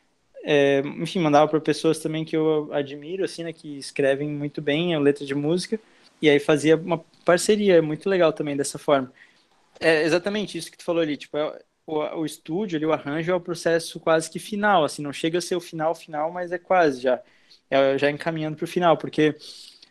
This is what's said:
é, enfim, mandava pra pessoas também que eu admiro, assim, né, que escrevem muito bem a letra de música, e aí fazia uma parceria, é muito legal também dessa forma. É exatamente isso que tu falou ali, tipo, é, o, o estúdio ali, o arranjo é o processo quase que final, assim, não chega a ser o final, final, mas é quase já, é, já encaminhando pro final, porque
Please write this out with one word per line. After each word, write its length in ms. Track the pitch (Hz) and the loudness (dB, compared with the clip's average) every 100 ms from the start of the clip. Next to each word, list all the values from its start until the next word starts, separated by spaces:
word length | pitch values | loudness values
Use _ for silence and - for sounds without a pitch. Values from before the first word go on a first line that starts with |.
| _ _ _ - | _ _ _ -12
é, 360 | 440 147 139 139 139 - | 0 4 4 2 0 -6
enfim, 220 | 165 196 | -4 0
mandava 280 | 160 143 151 | 4 4 4
pra 120 | 156 | 2
pessoas 380 | 147 147 160 156 | 0 0 0 0
também 260 | 160 156 | -2 -6
que 120 | 160 160 | -4 0
eu 360 | 156 156 147 | 0 0 -2
admiro, 520 | 147 135 147 147 190 | -4 -6 -8 -10 -6
assim, 200 | 170 - | -6 -6
né, 80 | 170 | -12
que 260 | - 156 143 | -12 -14 -14
escrevem 500 | 131 - 139 135 147 | -10 -2 0 0 -2
muito 320 | 147 147 160 | -6 -8 -6
bem 320 | 147 147 175 | -4 -2 0
a 40 | 160 | 2
letra 260 | 143 143 143 | 2 0 -2
de 80 | |
música, 460 | 139 147 175 180 220 _ _ _ - | -4 -2 -2 -2 -8 _ _ _ 0
e 80 | 151 | 4
aí 100 | 147 | 4
fazia 360 | 147 151 147 156 | 4 2 4 2
uma 220 | 175 165 - _ | 2 -6 -6 _
parceria, 520 | - 180 - 214 208 170 | 0 2 2 2 6 4
é 40 | |
muito 280 | 156 156 196 | 4 -2 -2
legal 240 | 190 165 | 2 2
também 240 | 147 151 143 | 0 -4 -4
dessa 220 | 139 143 | -4 -4
forma. 340 | - 139 127 - _ _ _ _ _ - | 2 2 2 -10 _ _ _ _ _ -2
É 220 | 160 160 | 2 2
exatamente 540 | 156 170 180 208 190 170 | 4 0 0 -4 -6 -8
isso 120 | 156 | -12
que 80 | - | -12
tu 60 | |
falou 180 | - 170 | -4 -2
ali, 140 | 160 143 | -2 -4
tipo, 200 | - 147 | -8 -6
é, 220 | 151 - _ _ - | -6 -8 _ _ -8
o, 140 | 156 151 170 | -6 -4 -4
o 60 | 156 | -8
estúdio 500 | - - 165 220 160 | -8 -8 -6 -4 -4
ali, 100 | 156 | -2
o 60 | |
arranjo 400 | 156 143 151 165 | -2 -2 -6 -2
é 20 | |
o 60 | 180 | -2
processo 600 | 175 165 175 165 165 170 | -4 -4 0 0 -2 -6
quase 300 | - 160 165 | 2 2 0
que 80 | 180 | -10
final, 460 | - 208 208 190 | -10 -2 2 4
assim, 180 | 143 - | 2 -2
não 100 | 147 | -10
chega 260 | 135 165 175 | -4 -2 -2
a 20 | |
ser 160 | 175 180 | -4 -6
o 40 | |
final, 340 | 170 165 156 | -6 -4 -4
final, 380 | 170 - 151 156 | -4 -8 -6 -6
mas 200 | 180 180 | -4 -6
é 60 | 180 | -6
quase 440 | - 185 160 131 | 0 4 4 2
já, 180 | 127 123 - _ _ _ - | 0 0 -4 _ _ _ -2
é, 280 | 135 139 135 | 2 4 4
já 120 | 143 | 0
encaminhando 460 | 143 - 165 156 151 | 0 -4 -4 -4 -6
pro 100 | 165 | -4
final, 300 | - 175 156 | 0 2 2
porque 400 | 139 - 151 147 - - - - _ | 0 0 0 0 -12 -20 -20 -20 _